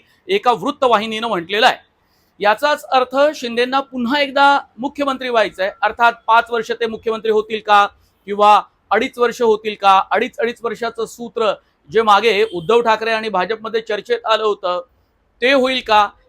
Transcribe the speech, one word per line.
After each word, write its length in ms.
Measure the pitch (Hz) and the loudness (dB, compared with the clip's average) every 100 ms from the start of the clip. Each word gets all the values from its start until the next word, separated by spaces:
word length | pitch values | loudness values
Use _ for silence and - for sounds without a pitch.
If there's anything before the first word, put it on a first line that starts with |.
| _ _ - | _ _ -4
एका 240 | 202 247 | -2 0
वृत्तवाहिनीनं 760 | 220 220 285 247 214 220 220 233 | -2 -2 -2 0 0 0 -6 -4
म्हटलेलं 400 | 185 - 202 240 | -6 -4 2 2
आहे. 100 | - _ _ _ _ _ - | 0 _ _ _ _ _ -4
याचाच 440 | 196 214 294 294 | -2 0 0 -2
अर्थ 320 | - 262 254 262 294 294 | 0 -2 0 0 0 0
शिंदेंना 440 | 240 233 254 277 | -6 -4 -2 -2
पुन्हा 400 | 277 254 233 294 | -4 -6 -2 -2
एकदा 400 | 285 269 277 285 - - | -2 2 4 2 -2 -10
मुख्यमंत्री 520 | 269 - 277 262 254 | -8 -6 -4 -4 -2
व्हायचं 340 | 226 202 - | 0 0 -2
आहे. 80 | 196 - | -6 -2
अर्थात 320 | 214 214 233 233 - | -4 2 0 0 2
पाच 240 | 226 233 | 2 2
वर्ष 200 | 233 220 | -2 -4
ते 140 | 233 233 | -6 -6
मुख्यमंत्री 460 | 220 226 220 220 | -6 -6 -4 -2
होतील 300 | 214 214 220 208 | -2 -2 -6 2
का 220 | 202 202 _ _ _ 190 | 2 2 _ _ _ -8
किंवा 360 | 202 208 202 - _ - | 2 4 4 2 _ -2
अडीच 260 | 208 262 - | -2 -2 -2
वर्ष 240 | 240 - | -2 0
होतील 340 | 233 208 220 208 | 0 0 -2 0
का, 220 | 196 190 - | 4 4 4
अडीच 280 | 190 247 - | -2 -2 -4
अडीच 200 | 233 233 | -6 -4
वर्षाचं 420 | 233 220 233 226 220 | -8 -6 -8 -6 -10
सूत्र 480 | - 233 226 214 175 _ _ - | -10 -12 -4 -4 -4 _ _ -6
जे 100 | 190 | 0
मागे 440 | 220 202 180 190 220 | 4 4 4 0 0
उद्धव 280 | 175 160 233 | -4 0 2
ठाकरे 300 | 233 220 220 | 2 0 -2
आणि 180 | 220 220 | -4 -4
भाजपमध्ये 520 | 190 180 220 220 226 | -4 -4 -6 -6 -6
चर्चेत 440 | 220 208 - 233 220 | -6 -6 -4 -4 0
आलं 180 | 214 | 0
होतं 380 | 220 202 180 180 - _ _ _ _ - | 0 -2 -4 -6 -8 _ _ _ _ -4
ते 120 | 240 | 0
होईल 280 | 277 254 254 240 | 2 2 -2 0
का, 220 | 214 202 - | 2 2 -4